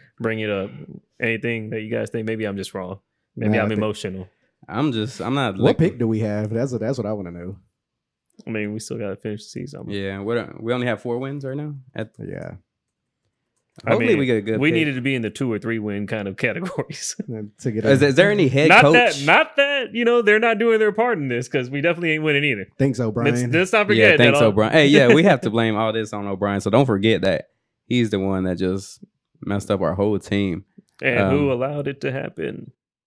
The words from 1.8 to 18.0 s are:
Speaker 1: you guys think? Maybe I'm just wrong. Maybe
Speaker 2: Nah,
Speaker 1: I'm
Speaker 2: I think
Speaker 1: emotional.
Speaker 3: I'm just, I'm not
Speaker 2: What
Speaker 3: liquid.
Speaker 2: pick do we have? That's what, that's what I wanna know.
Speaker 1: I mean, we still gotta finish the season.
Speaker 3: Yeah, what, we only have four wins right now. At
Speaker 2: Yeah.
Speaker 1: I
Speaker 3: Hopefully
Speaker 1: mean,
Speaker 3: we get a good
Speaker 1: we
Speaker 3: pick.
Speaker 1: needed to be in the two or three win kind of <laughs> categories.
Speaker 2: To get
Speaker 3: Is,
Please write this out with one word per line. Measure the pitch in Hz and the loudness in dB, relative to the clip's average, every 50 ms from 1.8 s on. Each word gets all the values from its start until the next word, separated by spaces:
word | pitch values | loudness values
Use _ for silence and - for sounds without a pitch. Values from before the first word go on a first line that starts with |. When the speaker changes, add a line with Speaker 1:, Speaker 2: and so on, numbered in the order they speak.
Speaker 1:
you | 110 110 | -6 -6
guys | 117 113 110 - | -4 -4 -4 -4
think? | - 117 110 | -6 -6 -6
Maybe | 110 113 110 110 | -4 -4 -4 -4
I'm | 101 98 | -6 -6
just | 98 95 - - | -6 -8 -8 -10
wrong. | 95 92 90 95 - _ _ _ _ _ _ - | -10 -10 -10 -12 -14 _ _ _ _ _ _ -8
Maybe | 123 113 107 110 | -4 0 2 2
Speaker 2:
Nah, | 113 | 2
Speaker 1:
I'm | 107 | 2
Speaker 2:
I | 107 | 0
think | 110 104 | 0 -2
Speaker 1:
emotional. | 107 107 104 - - 95 92 95 92 - _ _ _ _ _ _ _ | -2 -4 -4 -6 -8 -10 -10 -10 -14 -16 _ _ _ _ _ _ _
Speaker 3:
I'm | - 82 117 151 151 | -8 -4 -2 -2 0
just, | 117 110 107 131 - - | 0 -2 -4 -4 -6 -8
I'm | - 113 135 | -6 -4 -2
not | 143 131 110 95 | -2 -2 -2 0
Speaker 2:
What | 95 | 2
Speaker 3:
liquid. | 117 160 - - 160 - | 2 2 4 2 0 0
Speaker 2:
pick | - 120 | 0 -2
do | 120 | -2
we | 113 110 107 | -2 0 0
have? | 110 104 104 107 107 104 | -2 -2 -2 -4 -4 -4
That's | 110 117 131 135 | -4 -4 -4 -4
what, | 123 107 | -4 -4
that's | 107 117 123 | -4 -4 -4
what | 127 101 | -4 -6
I | 104 107 | -6 -6
wanna | 104 92 87 | -8 -8 -10
know. | 87 87 87 92 104 - _ _ _ _ _ _ _ _ _ _ _ _ _ _ _ - - | -12 -12 -12 -14 -14 -16 _ _ _ _ _ _ _ _ _ _ _ _ _ _ _ -18 -12
Speaker 1:
I | - | -8
mean, | 110 107 107 104 107 | -6 -6 -6 -6 -8
we | 110 | -10
still | - - 110 | -10 -10 -10
gotta | 117 107 98 95 | -8 -8 -8 -10
finish | - - 110 104 104 - | -10 -10 -10 -10 -10 -12
the | - | -14
season. | - - 92 - - - - - | -14 -14 -14 -14 -14 -14 -12 -10
Speaker 3:
Yeah, | 101 101 98 98 98 98 | -8 -8 -6 -8 -8 -8
what, | 98 110 120 117 98 - - - | -6 -4 -4 -4 -6 -8 -12 -10
we | 110 117 123 | -6 -4 -4
only | 123 123 | -2 -2
have | 123 110 - | -4 -4 -4
four | - 123 117 123 | -6 -6 -6 -6
wins | 135 135 143 143 139 | -6 -8 -10 -10 -10
right | 131 135 | -10 -8
now. | 147 151 151 147 135 127 _ - | -8 -10 -10 -12 -14 -18 _ -12
At | - 110 - _ - | -12 -12 -12 _ -14
Speaker 2:
Yeah. | 104 92 - - - - - 98 _ _ _ _ _ _ _ _ _ _ _ _ _ _ _ _ _ _ _ _ _ _ _ - - | -14 -12 -10 -10 -12 -12 -14 -16 _ _ _ _ _ _ _ _ _ _ _ _ _ _ _ _ _ _ _ _ _ _ _ -6 -2
Speaker 1:
I | 113 | 0
Speaker 3:
Hopefully | 113 220 113 - | 0 2 2 2
Speaker 1:
mean, | 196 143 | 2 2
Speaker 3:
we | 135 | 2
get | 123 117 | 0 0
a | 107 | 0
good | 101 110 110 113 | 0 -2 -2 0
Speaker 1:
we | 139 160 | 0 2
Speaker 3:
pick. | 175 | 2
Speaker 1:
needed | 170 160 147 135 | 2 0 -2 -2
to | 127 | -4
be | 120 135 135 | -2 -2 -2
in | 123 110 | -2 -4
the | 104 | -4
two | - - 139 123 | -4 -4 -4 -2
or | 110 | -4
three | 98 110 117 113 113 | -4 -4 -4 -4 -4
win | 104 104 101 101 104 | -4 -4 -6 -6 -6
kind | 92 113 107 101 | -6 -6 -6 -6
of | 98 92 | -6 -6
<laughs> | |
categories. | - 127 117 98 170 185 180 - - - - 147 - - - - - - - 117 110 104 104 - - | -4 -4 -4 -4 -4 -8 -8 -6 -8 -8 -8 -10 -12 -10 -10 -10 -10 -10 -10 -10 -10 -12 -14 -12 -8
Speaker 2:
To | - 127 | -6 -6
get | 107 110 107 | -4 0 2
Speaker 3:
Is, | 113 139 131 | 4 4 4